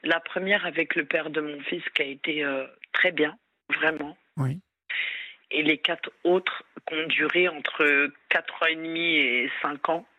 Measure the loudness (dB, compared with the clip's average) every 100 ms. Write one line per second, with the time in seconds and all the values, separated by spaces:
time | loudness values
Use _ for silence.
0 | 0 -2 -2 -6 0 0 0 -2 -2 -2
1 | -2 -2 -2 -4 -4 -8 -6 -6 -4 -4
2 | -4 -4 -4 -2 -2 -2 -6 -14 -4 2
3 | 2 4 0 0 _ _ -6 0 0 0
4 | -8 -10 _ -4 -4 -4 _ _ _ -6
5 | -4 -8 -12 -16 _ 0 2 0 0 -4
6 | -6 _ 2 4 2 -8 -14 -14 -6 -4
7 | -2 0 2 4 2 0 -8 2 4 6
8 | 4 -2 _ 0 0 0 0 0 -4 -2
9 | 2 2 2 2 0 -2 -4 -2 -2 -2
10 | -4